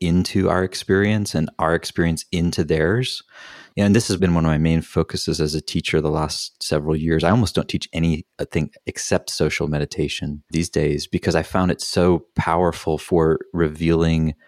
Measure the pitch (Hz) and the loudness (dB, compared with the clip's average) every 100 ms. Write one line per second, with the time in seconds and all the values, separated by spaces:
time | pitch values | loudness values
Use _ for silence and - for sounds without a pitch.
0 | 87 90 90 98 90 90 92 - - 98 | 2 2 2 0 2 2 0 -4 0 2
1 | 104 107 101 80 78 - 80 82 - - | 2 0 -2 -2 -4 -2 0 0 -2 -2
2 | 85 80 - 87 85 95 78 80 82 113 | 0 -2 -4 -2 0 0 0 0 2 0
3 | 127 - - - - - - - 101 107 | -2 -8 -14 -20 -20 -20 -10 0 4 4
4 | - 90 92 85 80 76 80 82 - 85 | 2 0 2 2 2 2 2 2 0 -2
5 | - - - 78 76 78 - 82 - 80 | -2 -4 -4 -2 -2 -2 -4 -4 0 0
6 | 76 78 78 - - - - 78 73 78 | 0 0 -2 -6 -10 -10 -4 -2 0 0
7 | 82 78 85 117 98 - - - - 82 | 2 2 4 4 2 0 -2 -4 -4 -2
8 | 82 80 - - - 85 76 - - - | 0 0 -4 -10 -4 -4 -4 -6 -12 -10
9 | - - - - 76 - 76 73 73 - | -2 -2 -2 -2 -2 0 -2 -2 -4 -4
10 | 73 - 76 73 - 82 85 80 73 73 | -4 -4 -6 -8 -4 -4 -2 0 0 -2
11 | - 90 92 80 82 95 90 - - 92 | -4 -4 0 0 0 0 0 0 -2 2
12 | 90 82 - - - 85 90 - 85 78 | 4 2 0 -4 0 2 2 0 -2 -4
13 | - 87 80 80 - 85 80 76 82 82 | 0 2 2 2 -2 -2 -2 0 0 2
14 | 82 82 80 - | 2 2 0 -4